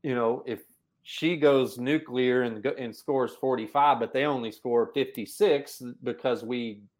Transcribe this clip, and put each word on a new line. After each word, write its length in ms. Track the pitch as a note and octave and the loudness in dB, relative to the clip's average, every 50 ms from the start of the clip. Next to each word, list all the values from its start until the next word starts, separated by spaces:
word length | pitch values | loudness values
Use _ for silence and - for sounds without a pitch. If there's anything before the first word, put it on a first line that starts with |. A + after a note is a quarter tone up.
you 120 | - D3 B2+ | -4 -2 -2
know, 280 | B2 A#2 A2+ A#2+ - - | 0 0 0 0 -2 -6
if 160 | - A2+ - - _ _ _ _ _ _ _ | -8 -10 -10 -10 _ _ _ _ _ _ _
she 340 | _ - - - D#3 E3+ F3+ | _ -14 -8 -2 -2 -2 2
goes 420 | D3+ D3 C#3+ C#3 C3+ C3 A#2 - B2 | 4 6 6 6 6 4 2 -2 -6
nuclear 640 | B2 C3+ D3+ D#3 D#3 - B2 B2+ B2+ B2+ B2 B2+ | -2 0 0 0 -2 -4 -2 0 2 4 4 2
and 200 | B2 A#2+ A2+ G#2+ | 2 0 -4 -4
go, 80 | G#2 C3 - - | -4 -4 -4 -4
and 160 | B2+ A#2 A2 | -8 -10 -10
scores 380 | - - - C#3 C3+ B2 A2 - | -10 -4 -2 0 0 0 -2 -4
forty-five, 640 | - - C3 B2+ A#2 A2 G#2+ - C#3+ C#3+ D3 C3+ A#2 | -4 0 0 0 0 -2 -2 2 4 4 4 4 2
but 140 | A#2 G#2 | 0 -2
they 120 | - C3 C#3+ | 0 0 0
only 280 | D3 C#3 B2+ A#2 A2 | 0 0 -2 -4 -8
score 400 | G#2 - - B2+ A#2+ A#2 A2+ A2+ - | -10 -8 -4 2 2 2 2 2 0
fifty-six 880 | C#3+ C3 C3+ - B2 G#2 - - - G#3 G3 D3 C#3 C#3 - - - B2+ A#2+ B2 _ C3 | -2 -2 -2 -4 -10 -10 -10 0 2 4 4 4 2 0 -8 -16 -14 -14 -16 -14 _ -6
because 380 | B2 A#2 - - C3 A#2+ A2 A#2 | -6 -6 -2 -2 -2 -2 -2 -4
we 360 | A2+ B2 B2 A#2+ A2+ G#2 G#2 G2+ _ _ | -6 -6 -6 -6 -8 -10 -14 -20 _ _